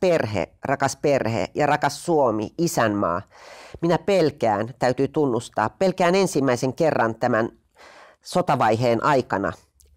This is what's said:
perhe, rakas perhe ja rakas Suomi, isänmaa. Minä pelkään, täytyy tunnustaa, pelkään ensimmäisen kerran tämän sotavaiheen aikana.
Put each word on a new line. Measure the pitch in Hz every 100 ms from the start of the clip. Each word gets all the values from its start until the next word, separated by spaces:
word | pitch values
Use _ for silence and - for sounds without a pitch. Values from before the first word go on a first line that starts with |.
perhe, | 185 165 107 98 - _
rakas | - 135 135 -
perhe | 151 135 110 113 -
ja | - 147
rakas | 147 143 -
Suomi, | - 156 127 107 107 -
isänmaa. | 170 - 113 101 92 87 - - - - - -
Minä | 170 160
pelkään, | - 190 151 - 117 101 113 -
täytyy | 127 127 135
tunnustaa, | 156 139 117 - - 107
pelkään | - 190 180 175
ensimmäisen | 190 190 147 131 123 131
kerran | - 165 123 113
tämän | 110 123 110 117 - _ _ - - - _
sotavaiheen | - 185 170 135 113 113 123 117
aikana. | 147 135 - 95 90 - _ _ _